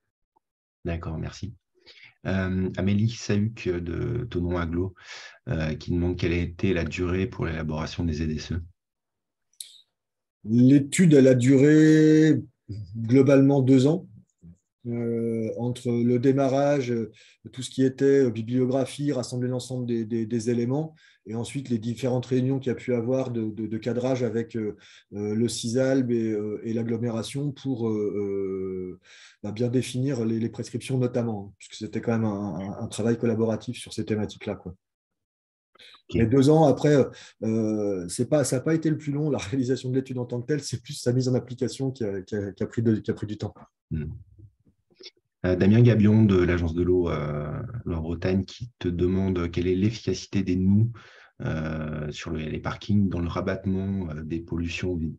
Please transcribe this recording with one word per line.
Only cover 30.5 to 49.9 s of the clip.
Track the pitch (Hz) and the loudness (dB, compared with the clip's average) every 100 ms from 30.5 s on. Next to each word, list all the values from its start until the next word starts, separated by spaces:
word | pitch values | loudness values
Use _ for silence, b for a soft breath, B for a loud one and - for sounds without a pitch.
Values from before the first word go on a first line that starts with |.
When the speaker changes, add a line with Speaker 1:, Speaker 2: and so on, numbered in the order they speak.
Speaker 2:
prescriptions | - 113 117 - 131 | -6 -8 -8 -4 -2
notamment, | 123 123 117 107 101 | 0 0 -4 -4 -10
hein, | - | -18
puisque | - | -20
c'était | - 107 113 | -12 -8 -6
quand | 110 | -2
même | 113 | 0
un, | 110 101 101 | 0 -2 -4
un, | 90 98 - | -6 -8 -8
un | 113 | -8
travail | - 110 117 | -4 -2 0
collaboratif | 117 110 113 107 - 117 | 0 0 0 -2 -6 -12
sur | - | -12
ces | - | -8
thématiques-là, | 104 107 101 - - | -4 -2 -4 -8 -10
quoi. | 95 - 80 _ _ _ _ _ _ _ _ _ _ B B - | -10 -12 -16 _ _ _ _ _ _ _ _ _ _ B B -6
Speaker 1:
Ok. | |
Speaker 2:
Mais | 110 113 | 0 4
deux | 135 131 | 6 6
ans | 156 | 8
après, | 156 127 151 147 - B B _ | 6 6 4 4 4 B B _
euh, | 107 113 110 107 104 95 85 | -2 0 0 0 -2 -4 -4
c'est | - 120 | -4 0
pas, | 151 | 0
ça | 131 131 | 2 0
n'a | |
pas | 156 | 0
été | 160 160 | 0 0
le | 151 | -2
plus | - | -2
long, | 139 151 | -4 -2
la | 123 | -2
réalisation | 92 135 123 131 127 | -2 -2 0 -2 -2
de | 131 | -2
l'étude | 131 123 | -2 -6
en | 123 | -6
tant | 123 | -6
que | 120 | -4
telle, | 151 | -4
c'est | - 117 | -4 -8
plus | - | -10
sa | 151 - | -6 0
mise | 123 127 | 0 2
en | |
application | 123 - 120 120 - 135 | 0 -2 -6 -6 -4 -6
qui | 131 | -4
a, | 107 98 | -6 -6
qui | 92 107 | -6 -6
a, | 101 | -6
qui | 92 | -6
a | 107 | -6
pris | - | 0
de, | 113 | 2
qui | 107 - | 2 0
a | |
pris | 98 104 | -6 -8
du | 104 | -8
temps. | 104 B - _ _ | -8 B -20 _ _
Speaker 1:
Hmm. | 80 76 80 - - - _ _ _ _ _ B - _ _ | -8 -8 -10 -18 -20 -20 _ _ _ _ _ B -20 _ _
Euh, | 90 | 0
Damien | 90 95 113 | 4 6 8
Gabion | 120 104 104 107 | 8 8 6 6
de | 110 92 | 6 6
l'Agence | 87 87 82 | 4 2 0
de | 82 | 0
l'eau, | 87 90 85 | 2 2 2
euh, | 78 76 76 73 76 - - | -2 -4 -6 -6 -8 -10 -10
Loire-Bretagne | - 85 80 85 92 95 | -6 -6 -6 -4 -2 -2
qui | 92 - - - | -2 -8 -16 -6
te | 90 | -4
demande | 87 90 95 95 90 85 | 0 0 2 0 0 -2
quelle | 87 87 | -2 0
est | |
l'efficacité | 92 101 | 2 0